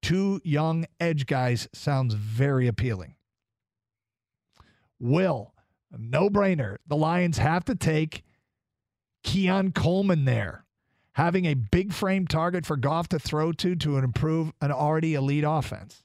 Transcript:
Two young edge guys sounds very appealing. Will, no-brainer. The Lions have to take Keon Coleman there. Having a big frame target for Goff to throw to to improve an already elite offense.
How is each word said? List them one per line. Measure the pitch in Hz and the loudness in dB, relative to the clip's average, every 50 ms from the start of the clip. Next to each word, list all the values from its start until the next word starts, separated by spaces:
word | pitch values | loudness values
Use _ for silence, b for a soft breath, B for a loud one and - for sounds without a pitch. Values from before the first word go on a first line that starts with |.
Two | - - 160 185 196 202 196 190 - | 0 0 0 2 2 0 0 -2 -2
young | 170 143 147 156 160 165 165 160 - _ _ | -2 0 0 0 0 0 -2 -4 -6 _ _
edge | 170 170 160 147 135 | -2 0 0 0 -2
guys | - 143 131 127 123 120 113 - - - | 0 0 0 2 0 0 -2 -4 -8 -14
sounds | - - 151 143 135 131 120 107 | -6 -4 -2 0 0 0 0 0
very | 104 104 110 110 113 135 143 139 131 127 120 | -2 -4 -4 0 0 2 2 4 2 2 2
appealing. | 110 - - 127 110 92 85 71 - _ _ _ _ _ _ _ _ _ _ _ _ _ _ _ _ _ _ _ _ _ _ _ _ _ _ _ b b b b b b b b b b | 0 0 -2 -2 -2 -4 -8 -14 -18 _ _ _ _ _ _ _ _ _ _ _ _ _ _ _ _ _ _ _ _ _ _ _ _ _ _ _ b b b b b b b b b b
Will, | 123 117 135 170 190 185 147 113 104 - _ _ _ _ _ _ _ _ - 113 | 0 0 2 2 2 0 0 -4 -6 -14 _ _ _ _ _ _ _ _ -14 -14
no-brainer. | 110 113 123 143 180 208 202 202 202 196 185 156 127 104 - - _ | -10 -6 -2 0 0 2 2 2 2 2 2 0 -2 -6 -8 -12 _
The | - 147 151 | -4 -2 0
Lions | 156 160 170 180 180 175 156 - | 0 0 2 0 0 0 0 0
have | - 147 160 180 180 | 0 2 0 0 -2
to | - 254 | -2 -4
take | 175 - 165 156 151 156 160 - - - _ _ _ _ _ _ _ _ _ _ _ _ _ _ _ _ _ _ _ _ | -2 0 0 0 0 0 -2 -6 -12 -18 _ _ _ _ _ _ _ _ _ _ _ _ _ _ _ _ _ _ _ _
Keon | - - 196 190 180 185 196 190 190 | -4 0 2 2 2 2 2 2 0
Coleman | - - - 160 175 190 202 196 180 156 139 | 0 0 0 2 2 2 2 2 2 4 4
there. | 131 123 113 104 90 - - - _ _ _ _ _ _ _ _ _ _ | 2 2 0 -2 -4 -8 -12 -18 _ _ _ _ _ _ _ _ _ _
Having | - 151 170 170 190 185 | 0 0 2 2 2 2
a | 165 147 | 2 0
big | 131 113 101 - 175 190 208 170 | 0 0 2 2 2 2 0 -4
frame | - 208 190 190 196 185 - | -2 0 0 2 0 0 0
target | - 160 160 175 175 180 156 | 0 0 0 0 -2 -2 -2
for | - 175 | -2 -2
Goff | 143 113 139 160 165 170 - | 0 0 0 0 0 -2 -2
to | 185 156 | -2 -4
throw | - - - 151 156 165 165 | -2 -2 -2 0 0 0 -2
to | - - 175 185 165 | 0 -2 -2 -2 0
to | 143 151 143 135 | -2 0 0 2
improve | 131 127 113 - - 156 160 165 160 156 - _ | 0 0 0 0 0 0 2 0 -2 -2 -4 _
an | - 143 147 | -2 -2 0
already | 127 147 147 156 160 160 160 156 | 0 0 2 2 2 2 0 0
elite | 143 135 139 143 147 147 151 | 0 0 0 0 2 2 0
offense. | 156 156 127 - 104 - - 110 - - _ | 0 0 -2 -4 -8 -12 -14 -18 -20 -20 _